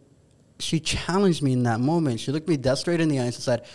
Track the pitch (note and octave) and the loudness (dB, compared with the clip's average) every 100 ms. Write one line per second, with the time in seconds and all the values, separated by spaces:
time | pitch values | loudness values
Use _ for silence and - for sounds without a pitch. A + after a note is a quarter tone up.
0 | _ _ _ _ _ - - E3 - - | _ _ _ _ _ -12 -4 -2 -2 -4
1 | - F3+ G3+ D#3 C#3 B2+ A#2+ A2+ C3 E3+ | 0 2 4 4 2 2 2 2 2 2
2 | D3+ A2+ C3+ D3+ D#3 D3 B2+ B2+ - E3+ | 0 -2 -4 -4 -2 0 0 0 0 0
3 | D#3+ C#3 B2 - - A#2+ - | 2 0 -2 -4 -2 -2 -4